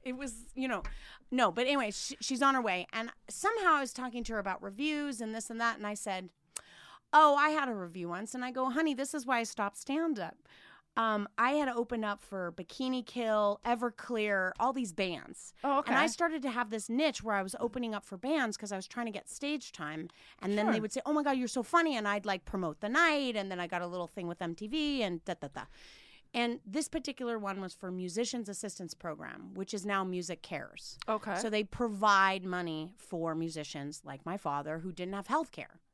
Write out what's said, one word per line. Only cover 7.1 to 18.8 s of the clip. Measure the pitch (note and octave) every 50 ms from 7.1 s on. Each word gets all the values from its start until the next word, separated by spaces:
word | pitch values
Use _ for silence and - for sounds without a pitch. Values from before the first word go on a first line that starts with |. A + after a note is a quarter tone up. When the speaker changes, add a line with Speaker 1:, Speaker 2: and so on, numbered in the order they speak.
Speaker 1:
"Oh, | - D4+ D#4 D4 C#4+
I | C#4 C#4+ D4+
had | D4+ D#4 C#4
a | B3+ A3+
review | G3+ F3+ E3+ E3 F#3 E3+
once." | E3+ E3+ F#3 G#3+ A3 -
And | B3+ B3
I | B3+
go, | A#3+ C4 B3+ C4
"Honey, | A#3+ D4 D#4+ D#4 C#4+
this | A#3+ C#4 C#4+ -
is | D4+ A#3+
why | B3 C4 A#3
I | A#3
stopped | G#3+ - - G#3 G3+ -
stand-up." | - - - C4+ D#4 E4 E4 D4 G#3+ F3 D#3+ - _ _ - - - - - - - _ _ _
Um, | - A3+ A3 G#3+ G#3 G3+ - _
I | - A3+ B3+
had | C#4+ D4+ D4 C4
opened | A#3+ A#3 A#3+ A#3 B3 A3+ A3
up | G#3 G3+ G3+
for | - - - F#3+ F3+ F3 E3
Bikini | - F3+ - - - C4 B3+ B3+ B3+ A#3+
Kill, | - - B3 A#3+ A3 G#3+ G#3+ G#3 G3+ G3+ - -
Everclear, | A3+ A#3+ A3+ A#3+ A#3+ A3 - - - A#3+ A3 G#3+ G#3 G3+ G3 F#3 F#3 F#3 -
all | - B3+ C4+
these | C4+ B3 G3
bands. | E3 D#3 G3 F#3 E3+ C#3+ - - - - - - - - -
Speaker 2:
Oh, | C#4 C#4 C4+ D4
Speaker 1:
And | - -
I | C4+
Speaker 2:
okay. | D4+ D#4+
Speaker 1:
started | A3+ - F4 E4+ D#4+ D#4
to | B3+ C#4
have | A3+ A#3+ B3 G#3
this | A3 A3 - -
niche | A3+ B3 D#4 D4+ - - -
where | A3+ G#3
I | G3 F#3+
was | F#3+ -
opening | - - A#3 G#3+ B3+ A#3+ A3+ G#3+
up | G3+ -
for | - G3+
bands | F3+ - C4 D#4+ D#4 C4 A3 G3+
'cause | - - G3 G3+
I |
was | F#3+